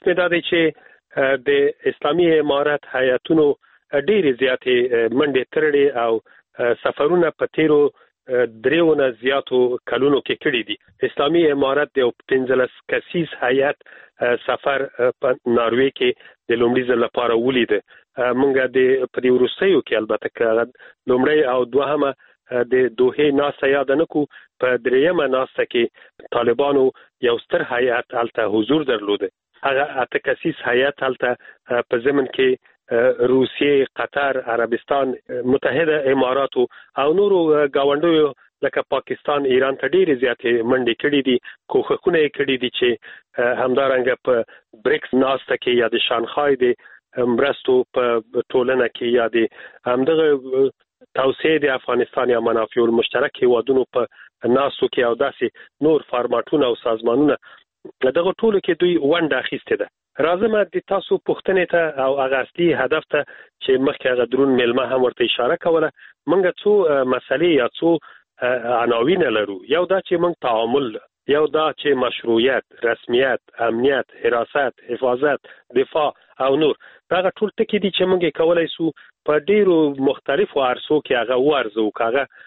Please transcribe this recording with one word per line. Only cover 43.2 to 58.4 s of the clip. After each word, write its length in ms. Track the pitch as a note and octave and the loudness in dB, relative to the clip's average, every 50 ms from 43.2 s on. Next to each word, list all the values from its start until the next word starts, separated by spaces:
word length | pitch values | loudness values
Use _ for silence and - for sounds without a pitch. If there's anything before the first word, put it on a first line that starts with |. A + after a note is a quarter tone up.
| _ _ _ - | _ _ _ -2
ا، 260 | B2 A#2+ B2 A2 B2 | -2 0 0 0 -2
همدارنګه 500 | C3 B2+ C3+ C#3 C3+ C3+ B2+ B2 B2+ B2 - - | 0 0 0 0 0 0 0 0 -2 -2 -2 0
په 200 | - B2+ A#2 A2 - - - _ _ - A2+ - | 0 0 0 0 -4 -10 -20 _ _ -20 -6 -2
بریکس 280 | B2+ - - - - - | -2 -2 -2 -2 -2 0
ناسته 420 | B2+ C3+ C3 C3+ C3 - - B2+ | 0 2 2 0 -4 -4 -4 -6
کې 140 | - - B2+ | -4 -2 0
یا 180 | B2 A#2+ A#2 A2+ | 2 2 2 0
د 100 | A#2 A2+ | 0 -2
شانګهای 580 | - - B2 A#2 A#2 A2+ - D3+ D3 C#3+ C#3 | -2 -2 -2 -4 -4 -4 -4 -2 0 0 2
د 200 | B2 B2 B2 A#2+ - - - - - _ _ _ - | 2 2 0 0 -2 -6 -16 -20 -20 _ _ _ -4
مرستو 640 | B2 A#2+ A#2+ A2+ C3+ C#3+ C3 - - - B2+ B2+ B2 - - | -2 0 0 0 0 0 -2 -4 -2 0 2 2 0 0 -2
په 280 | C3 B2 A#2+ A#2 A#2 A2 A#2+ B2+ B2 A2+ - | -2 0 0 0 -2 -4 _ -6 -6 -4 -2
ټولنه 360 | - C3 B2 B2 C3 B2+ A#2+ A2+ | -2 -2 0 0 0 0 0 -2
کې 160 | - - B2 | -4 -4 -2
یا 240 | A#2+ A#2+ B2 A2+ A2+ | 0 2 2 0 0
د 100 | - A#2 A2+ G#2+ - - - - - - _ | 0 0 -2 -2 -4 -10 -20 -20 -20 -8 _
همدغه، 380 | B2 B2 B2 C3 C#3+ E3 D#3+ D#3+ | -2 -2 0 2 2 2 2 2
ا، 460 | D3+ D3 C3+ B2+ C3 C3 C3 C3+ C3 - _ _ _ _ _ _ _ _ | 2 2 0 -2 -4 -2 0 0 0 -2 _ _ _ _ _ _ _ _
توسعې 460 | - C3 C3+ B2+ - - D#3 D#3+ D3+ | -2 -2 -2 -2 -2 0 0 0 0
د 40 | C#3 | 0
افغانستان 640 | C3+ C3 B2+ - - B2 A#2+ A3 - - C#3+ B2+ B2 | 0 -2 -4 -4 -2 -2 -2 -2 -2 -2 -2 0 0
یا 100 | A#2+ A2+ | 0 0
منافع 420 | A2+ A#2 A2+ A2+ A2 - - B2 | 0 0 0 0 -2 -2 0 0
المشترک 500 | A#2+ A#2 A#2 A#2 A2 - - A#2+ C3+ D3 - - | 0 2 2 0 0 0 -2 -2 -2 -2 -2 0
هیوادونو 420 | C3 B2 B2 A#2 A2+ B2 C3+ C3 B2 | 2 2 2 2 0 0 0 0 0
په 240 | - - B2+ A#2 - _ - - - _ _ - | 0 -2 -4 -4 -4 _ -16 -20 -20 _ _ -2
ناستو 420 | A#2 A#2+ C3 C#3+ C3+ - - - B2 | 0 0 2 0 0 -2 -2 -2 -2
کې 120 | - - | 0 0
او 160 | B2 A#2 A#2 | 0 0 0
داسې 340 | A#2+ C#3 C3+ - - B2+ A2 - - - - _ _ | 0 -2 -4 -2 -4 -6 -6 -6 -10 -18 -20 _ _
نور 220 | C#3 D#3 E3 C#3+ - - | 0 2 2 2 0 -2
فارماټونه 540 | - B2 B2 B2 B2 A#2+ A2+ - - D3+ C#3 | -4 -4 -2 -2 -2 -4 -2 -2 0 0 0
او 100 | B2 A#2 | 0 -2
سازمانونه، 600 | - - A#2+ A2+ A2 A2+ A#2 A#2 C3+ D3+ D3 - - - - - - _ _ _ _ - - - _ - | -2 -2 -2 -2 -2 0 0 0 2 2 2 0 -2 -6 -14 -20 -20 _ _ _ _ -20 -20 -8 _ -2
دغه 280 | C3 C3 E3 F3 F#3+ | 0 0 0 0 0
ټولو 280 | F3 - | -2 0